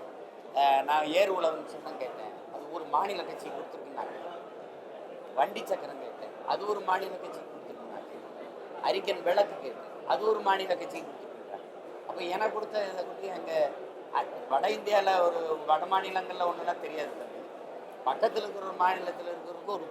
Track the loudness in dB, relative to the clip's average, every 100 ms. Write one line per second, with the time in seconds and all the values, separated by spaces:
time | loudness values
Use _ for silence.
0 | -6 -12 -14 -14 -2 6 8 8 6 4
1 | 6 6 6 6 2 2 -4 -8 -8 -6
2 | -6 -6 -8 -10 -10 -10 -8 -8 0 2
3 | 2 0 -4 -6 -8 -8 -8 -10 -10 -6
4 | -6 -6 -8 -8 -10 -12 -12 -12 -12 -12
5 | -12 -12 -4 2 2 0 -2 -4 -4 -8
6 | -10 -10 -10 -8 -2 0 0 0 2 2
7 | 0 -6 -8 -10 -10 -12 -12 -12 -10 -10
8 | -12 -12 -12 -12 -12 -12 -12 -2 0 2
9 | 0 0 4 4 4 2 -6 -8 -10 -8
10 | 0 2 4 4 4 4 4 0 -2 -6
11 | -8 -10 -12 -12 -10 -10 -10 -14 -12 -12
12 | -8 -4 -2 2 2 2 -2 0 0 -2
13 | -4 -6 -6 -4 0 4 4 2 -8 -10
14 | -4 0 0 -4 2 4 4 2 4 6
15 | 8 8 6 4 2 0 4 4 6 2
16 | 2 0 0 2 2 2 0 -2 -2 -4
17 | -4 -4 -8 -10 -10 -12 -12 -12 -12 -4
18 | -2 4 4 2 -2 -4 -4 4 4 4
19 | 0 -4 -4 -6 -8 -8 -4 -4 -4